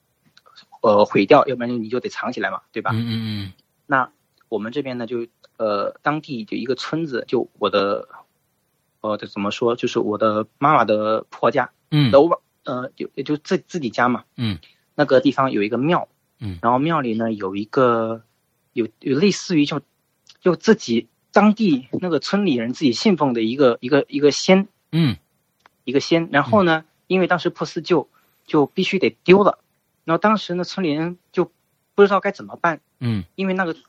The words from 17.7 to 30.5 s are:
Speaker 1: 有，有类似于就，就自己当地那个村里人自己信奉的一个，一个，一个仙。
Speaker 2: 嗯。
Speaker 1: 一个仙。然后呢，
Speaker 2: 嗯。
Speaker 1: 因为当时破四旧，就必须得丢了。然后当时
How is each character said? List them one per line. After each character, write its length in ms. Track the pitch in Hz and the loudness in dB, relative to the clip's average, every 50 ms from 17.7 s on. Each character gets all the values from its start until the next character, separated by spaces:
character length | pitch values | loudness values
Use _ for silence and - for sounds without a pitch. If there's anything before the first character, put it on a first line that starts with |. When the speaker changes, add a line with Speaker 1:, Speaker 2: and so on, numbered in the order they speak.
| - 135 131 120 117 117 113 113 113 113 - _ _ _ _ _ _ _ _ _ _ | 0 2 2 4 2 0 -2 -4 -6 -10 -12 _ _ _ _ _ _ _ _ _ _
Speaker 1:
有， 140 | 123 110 - - _ | -4 -4 -4 -6 _
有 180 | - 143 131 135 | -4 -2 0 2
类 100 | 208 202 | 2 2
似 300 | 175 - - - 175 151 | 2 0 -4 -2 0 0
于 80 | 147 | 2
就， 140 | - 160 143 - _ _ _ _ _ _ _ _ - _ _ | 0 -2 -6 -8 _ _ _ _ _ _ _ _ -20 _ _
就 140 | - 180 165 | 0 0 0
自 180 | - - - 214 | 2 2 2 2
己 340 | - - 120 113 113 - _ _ _ _ _ | 2 2 -2 -2 -2 -2 _ _ _ _ _
当 220 | - 214 202 214 208 | 2 4 4 4 4
地 340 | 233 220 180 139 127 131 - | 2 2 0 0 0 -2 -6
那 180 | - - 180 180 | -8 -6 -4 -2
个 100 | 160 135 | -2 -2
村 280 | - - 196 202 208 | -2 -2 -2 0 0
里 80 | 175 127 | 0 0
人 180 | 120 113 120 123 | 0 -2 -4 -4
自 100 | - 160 | 0 0
己 80 | 123 | 0
信 260 | 110 - - 220 185 | 0 2 2 2 2
奉 160 | 151 151 135 117 | 2 0 0 0
的 100 | 117 110 | 0 -2
一 120 | 113 127 | -2 0
个， 220 | 143 143 120 113 - | 2 2 2 2 0
一 80 | 127 123 | -2 0
个， 140 | 151 139 - | 2 0 0
一 120 | - - 139 | 0 -2 2
个 120 | 147 143 | 2 2
仙。 360 | - - - - 190 190 196 - _ _ _ _ | 2 2 2 4 4 4 2 -2 _ _ _ _
Speaker 2:
嗯。 260 | - 165 165 123 92 - _ _ _ _ _ _ _ _ _ _ _ _ _ | -2 0 0 0 0 -4 _ _ _ _ _ _ _ _ _ _ _ _ _
Speaker 1:
一 80 | 123 | -2
个 80 | 123 135 | -2 -2
仙。 300 | - - 165 165 165 - | 2 2 2 0 0 0
然 100 | - 143 | 0 0
后 220 | 143 123 226 208 185 | 2 4 2 4 4
呢， 160 | 170 160 156 | 4 2 0
Speaker 2:
嗯。 60 | - _ _ _ _ | -2 _ _ _ _
Speaker 1:
因 140 | - 185 190 | -2 0 0
为 80 | 175 | 2
当 100 | 165 180 | 0 0
时 140 | 165 - 170 | -2 -2 -4
破 160 | - - 170 | -4 -4 -8
四 160 | - - 175 156 | -8 -8 -10 -2
旧， 260 | - 175 147 - - _ _ _ _ _ _ _ | 0 0 0 0 -2 _ _ _ _ _ _ _
就 180 | - - 151 139 | 0 2 2 2
必 160 | - - 190 | 2 0 -4
须 160 | 180 - 196 | -2 -2 -2
得 180 | 185 135 113 - _ _ | 0 0 -2 -2 _ _
丢 200 | 175 185 202 202 | 6 6 6 6
了。 160 | 175 - - _ _ _ _ _ _ _ _ _ | 4 0 -2 _ _ _ _ _ _ _ _ _
然 100 | 160 165 | -4 -2
后 20 | |
当 200 | 170 - 214 220 | 0 2 0 0
时 180 | 196 - - | 0 -2 -6